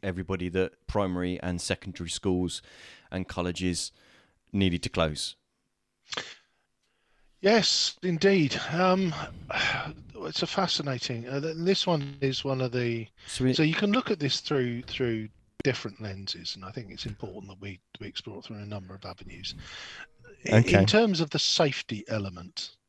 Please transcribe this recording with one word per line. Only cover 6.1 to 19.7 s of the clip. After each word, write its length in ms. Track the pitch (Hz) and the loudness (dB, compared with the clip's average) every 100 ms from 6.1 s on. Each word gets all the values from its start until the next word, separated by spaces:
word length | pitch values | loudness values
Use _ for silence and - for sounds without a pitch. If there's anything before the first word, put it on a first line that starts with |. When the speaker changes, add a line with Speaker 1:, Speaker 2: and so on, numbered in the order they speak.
| - - - _ _ _ _ _ _ _ _ _ _ | -10 -10 -16 _ _ _ _ _ _ _ _ _ _
Speaker 2:
Yes, 560 | 190 220 - - - - | 6 6 6 2 0 -2
indeed. 560 | 185 165 196 196 143 120 - | -2 4 6 6 4 2 -2
Um, 420 | 165 185 185 185 151 - - - | 2 4 4 2 -2 -8 -10 -6
<sighs> 20 | - - - - - - - | -2 0 -2 -6 -10 -16 -12
it's 200 | 160 - | -6 -4
a 60 | 170 | -2
fascinating, 800 | - 180 - 143 127 - 120 123 | 0 0 -2 -2 -4 -4 -6 -4
uh, 120 | 139 | -6
th-, 160 | 160 160 | -4 -2
this 260 | 170 190 - | 2 2 2
one 320 | 165 139 139 | 0 0 -2
is 220 | 135 131 | -2 0
one 180 | 139 131 | -2 0
of 100 | 127 | 0
the, 360 | 123 120 117 110 _ - | 0 0 -2 -6 _ -12
Speaker 1:
So 160 | - | 0
we 100 | 127 | 2
Speaker 2:
so 100 | 127 | 4
you 120 | 156 165 | 4 4
can 160 | 208 | 2
look 180 | 226 - | 2 2
at 100 | 196 | 0
this 200 | 143 - | 0 -2
through, 420 | - 147 123 120 | 0 0 0 -4
through 460 | 127 - 127 113 110 _ _ _ | -8 -2 -2 -2 -6 _ _ _
different 380 | 147 120 110 101 | 0 0 -6 -8
lenses, 540 | 107 95 98 87 85 - | -10 -8 -8 -8 -10 -12
and 100 | 95 | -12
I 60 | |
think 180 | 117 104 | -12 -12
it's 140 | 92 - | -10 -10
important 420 | 104 107 95 98 | -8 -10 -12 -14
that 120 | 98 | -14
we, 180 | 98 92 _ - | -14 -14 _ -16
we 80 | 101 | -12
explore 320 | - - 101 | -12 -12 -14
it 60 | - | -12
through 120 | 110 | -12
a 80 | 104 | -10
number 300 | 104 92 98 | -10 -10 -14
of 100 | - | -14
avenues. 480 | 87 90 82 98 - - | -14 -16 -12 -12 -12 -14